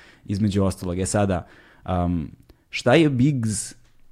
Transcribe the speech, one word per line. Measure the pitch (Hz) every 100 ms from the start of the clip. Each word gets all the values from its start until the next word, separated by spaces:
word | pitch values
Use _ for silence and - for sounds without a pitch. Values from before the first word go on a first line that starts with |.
| - -
između | - 101 107 98
ostalog. | 98 92 92 90
E | 92
sada, | 107 101 87 - - - -
am, | - 90 87 87 73 - - - _
šta | - -
je | 143 151
Bigz | 131 135 139 113 98 - - - _ -